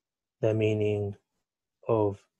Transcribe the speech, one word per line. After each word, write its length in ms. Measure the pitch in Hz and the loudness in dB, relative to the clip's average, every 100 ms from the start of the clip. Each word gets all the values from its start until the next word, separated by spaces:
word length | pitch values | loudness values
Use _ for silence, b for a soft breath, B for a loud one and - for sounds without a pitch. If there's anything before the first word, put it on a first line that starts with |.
| _ _ _ - | _ _ _ -4
the 120 | 113 | 0
meaning 640 | 110 107 107 104 104 101 104 _ _ _ _ _ _ - | 2 0 0 0 -2 -4 -8 _ _ _ _ _ _ -2
of 380 | 113 104 98 _ | 0 0 -2 _